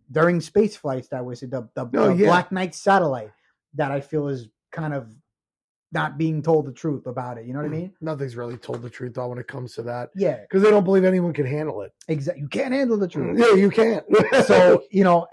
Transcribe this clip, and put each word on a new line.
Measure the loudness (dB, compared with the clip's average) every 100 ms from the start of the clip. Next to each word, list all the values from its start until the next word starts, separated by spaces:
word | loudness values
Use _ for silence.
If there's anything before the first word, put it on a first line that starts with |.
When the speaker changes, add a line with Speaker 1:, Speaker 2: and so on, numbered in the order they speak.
| -6
Speaker 1:
during | 0 2 0
space | 0 0 0 -2
flights, | -8 -8 -8
that | -10
was | -10 -12
the, | -10 -10 -10
the, | -10 -4
Speaker 2:
Oh, | 0 2
Speaker 1:
the | 4
Speaker 2:
yeah. | 4
Speaker 1:
Black | 2 0
Knight | -6 -6
satellite | -4 2 2 2 -4 -10 _ _ _ _
that | -6 -4
I | -4
feel | -4 -6 -4
is | -6 -10 _ _
kind | -10 -8
of | -8 -10 _ _ _ _ _ _ _ _
not | -6 -6 -2
being | -2 -2
told | 2 2 0
the |
truth | -8 -6 -6 -8
about | -10 -10 -12
it. | -10
You |
know | -8
what | -6
I |
Speaker 2:
Mm. | -8
Speaker 1:
mean? | -10 -10
Speaker 2:
Nothing's | -10 -8 -8 -8
really | -10 -12
told | -12 -12
the | -12
truth, | -12 -12
though, | -8 -8
when | -10
it | -12
comes | -12 -12
to | -10
that. | -8 -8 -8 -4
Speaker 1:
Yeah. | -4 -4 -2
Speaker 2:
'Cause | 2
they | 4
don't | 4
believe | 4 4
anyone | 4 2 0
can | -2 -4
handle | -4 -6 -8
it. | -12 _ -6
Speaker 1:
Exactly. | -6 -4 -8
You | -8
can't | -6 -2
handle | 0 0 0
the | -2
truth. | -4 -2 4
Speaker 2:
Mm, |
yeah, | 6
you | 6 4
can't. | 4 2 0 2
<laughs> | 2 4 2 6
Speaker 1:
So, | 6 8 6 2
you | 2
know, | 4 4 2